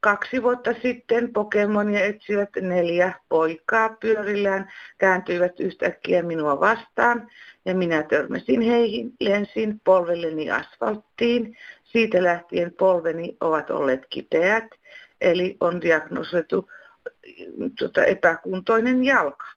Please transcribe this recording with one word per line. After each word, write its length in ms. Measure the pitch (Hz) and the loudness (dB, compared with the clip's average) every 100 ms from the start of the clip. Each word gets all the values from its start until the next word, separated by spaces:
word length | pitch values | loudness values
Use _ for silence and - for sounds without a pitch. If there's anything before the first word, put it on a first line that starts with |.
Kaksi 420 | 214 202 - 254 | 2 0 -2 -2
vuotta 280 | 240 247 233 226 | 0 0 -2 -2
sitten 500 | 254 247 _ 233 240 | -2 -4 _ 0 0
Pokemonia 720 | 220 208 208 208 208 208 208 | -2 0 0 2 0 0 0
etsivät 440 | 196 208 - 202 202 - | 0 -4 -4 -2 -2 -4
neljä 520 | 185 180 170 170 180 180 _ | -2 0 0 2 2 0 _
poikaa 680 | 160 160 160 - 226 220 220 | 0 2 -2 0 2 2 -2
pyörillään 680 | 214 214 202 202 202 190 196 - - _ | -2 -2 0 -2 0 -2 -6 -16 -20 _
kääntyivät 640 | 190 180 - 175 175 - | 2 2 0 0 0 0
yhtäkkiä 640 | 190 - - - - 180 | -6 -2 -4 -4 0 0
minua 380 | 170 165 151 143 | 0 -2 -2 2
vastaan 680 | 185 226 - - 233 240 233 - - - | 2 0 -4 0 0 0 -6 -20 -20 -12
ja 100 | - | -4
minä 280 | 185 175 160 | -2 0 0
törmäsin 580 | 156 143 139 170 - 247 | 0 -2 -2 -6 -2 0
heihin, 520 | 226 240 233 202 247 - | 2 2 2 -2 -8 -6
lensin 600 | 220 202 202 - 220 214 | 0 0 -2 -4 -4 -4
polvelleni 680 | - 190 170 170 170 160 151 | 2 4 4 -2 -2 -4 -4
asfalttiin. 1040 | 113 - _ 226 214 _ - 240 240 220 - - - | -4 -6 _ -4 -4 _ -2 0 0 -2 -10 -20 -20
Siitä 380 | _ 233 220 185 | _ 0 2 2
lähtien 500 | 180 170 175 180 175 | 2 0 -4 -4 -4
polveni 640 | - 190 180 165 165 170 - | 2 2 2 0 -6 -8 -6
ovat 300 | 170 156 143 | 0 0 -2
olleet 360 | - 139 131 - | -2 0 -2 -4
kipeät, 540 | 143 - 160 175 220 220 - _ - - _ | -12 -2 0 2 2 -2 -20 _ -20 -20 _
eli 360 | 185 170 180 - | 2 2 0 0
on 200 | 175 175 | -2 0
diagnosoitu, 920 | 170 160 156 170 160 175 160 190 185 - - _ - _ - - - - - - | 0 0 0 -8 -4 -4 -2 -4 -4 -18 -20 _ -18 _ -20 -18 -16 -8 -8 -6
tota, 260 | - - | -4 2
epäkuntoinen 1000 | - 185 175 165 - 185 185 226 233 254 | 2 2 0 0 -6 -8 0 0 2 2
jalka. 420 | 262 262 156 - - | 2 2 0 -4 -18